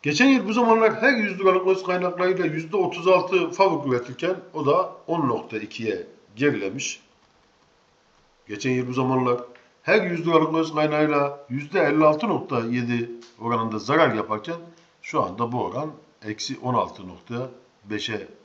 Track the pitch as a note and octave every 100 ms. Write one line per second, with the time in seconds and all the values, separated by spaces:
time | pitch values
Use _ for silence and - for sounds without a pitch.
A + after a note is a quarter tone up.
0 | C#3+ D3 C4 C4 G3 A3 A#3 A3 A3 -
1 | B3+ A#3+ G#3 F#3 F#3+ F#3 F#3 F#3+ - F3+
2 | F3+ F3+ F#3 F3+ E3 D#3 D#3+ G3+ F3 -
3 | E3+ F#3 F3 F#3 E3+ - G3 D#3 C3+ B2
4 | A#2+ B2+ E3 F#3 - D#3 C#3 E3 F3+ -
5 | - E3 C3+ A2+ - A2 G#2+ - A2 F#2
6 | E2+ - _ G#2+ C#3+ A2+ G2 B2+ - -
7 | _ _ _ _ _ _ _ _ _ _
8 | _ _ _ _ _ G#2 C3 B2+ B2 B2+
9 | C3 C3 B2 B2 - - _ _ - G#3+
10 | F3+ E3+ D#3 D#3+ D#3 D#3+ D#3+ D3+ D3+ D3+
11 | D3+ D3 C#3+ C#3+ - B2+ D3 F#3 D3+ D3+
12 | D#3 D3+ A3+ D3 - B2 A2+ A#2+ A#2+ A#2+
13 | A#2 - - _ A2+ A#2 A2+ G#2+ A#2+ D3+
14 | D3 A2 G#2+ G#2+ E3 E3+ - - _ _
15 | - D#3 F#2+ G2 A#2 B2 F2+ A#2 D#3 C#3
16 | _ _ G#2+ G#2+ - C3+ B2 A#2+ F2+ -
17 | F#2 F2 - A#2+ - - _ _ G2+ G#2
18 | A2 G#2 F#2+ -